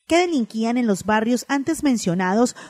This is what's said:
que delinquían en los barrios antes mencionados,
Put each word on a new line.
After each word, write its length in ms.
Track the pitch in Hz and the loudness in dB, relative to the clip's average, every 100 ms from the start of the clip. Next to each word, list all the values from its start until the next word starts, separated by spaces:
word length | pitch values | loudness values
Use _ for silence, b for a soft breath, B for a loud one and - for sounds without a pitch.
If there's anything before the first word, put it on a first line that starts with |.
| - | 0
que 100 | 330 | 2
delinquían 600 | 359 302 220 220 226 240 | 2 0 -2 -2 -2 0
en 80 | 233 | 0
los 200 | 185 202 | 0 0
barrios 400 | 214 220 247 - | 0 0 -2 -2
antes 360 | 277 277 311 | -4 -2 0
mencionados, 720 | 294 226 185 175 185 208 247 B B | 0 0 0 -2 0 2 2 B B